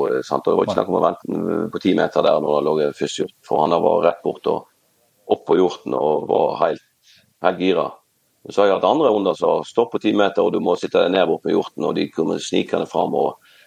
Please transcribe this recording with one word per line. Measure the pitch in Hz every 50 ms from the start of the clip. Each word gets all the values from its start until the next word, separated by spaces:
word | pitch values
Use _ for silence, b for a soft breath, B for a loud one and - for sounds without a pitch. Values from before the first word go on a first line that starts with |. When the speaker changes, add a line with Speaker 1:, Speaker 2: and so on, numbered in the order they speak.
| 69 -
Speaker 1:
eh, | 62 65 -
sant, | - - 69 - -
og | 85
det | 90
var | 95
ikke | -
Speaker 2:
Nei. | 95 -
Speaker 1:
snakk | - 95
om | 90
å | 90 85
vente, | 85 92 - - - 87
eh, | 85 87 87 87 85 85 85 85
på | 87 -
ti | 98 90
meter | 87 80 82 - - -
der | - 78 78
når | 76 73 76
det | 73 71
lå | 76 78 78 76
en | 73 69
fyss | - 76 73 - -
hjort, | - - - _ _
for | - - 71 78
han | 80 85 85 85
var | 85 85 85 82
rett | 85 - - -
bort | 76 - - - -
og | 80 80 - _ _ _ _ _ _ _ _ _ _ _ _ -
opp | - - -
på | - 85 87
hjorten | 92 87 85 - - - 65
og | 64 69 76 76 73 76 -
var | - - 85 - - -
helt, | 82 85 73 - - _ _ _ b b b b b b _ _ -
helt | 90 92 90
gira. | 90 92 90 82 73 69 - - _ _ _ _ _ _ _ _ _ -
Så | - -
har | 101 101
jeg | 95 -
hatt | - 95
andre | 117 151 160 127
hunder | 107 104 98 95 85
som | - 87 82 82 80 78
står | - - - 120 117
på | - 104
ti | - 110 107
meter, | 104 101 95 - -
og | 90 90 90
du | 92
må | 90 90 87 -
sitte | - 92 - 90 90 87
ned | 92 95 90 80
bort | 80 - -
med | 82 85 87
hjorten, | 87 - - - 76
og | 76 78
de | 82 82 80
kommer | - - 80 85 87 85
snikende | - - - 92 95 - - 87 82 -
fram, | - 80 87 80 -
og | 71 69 71 - b b b b b b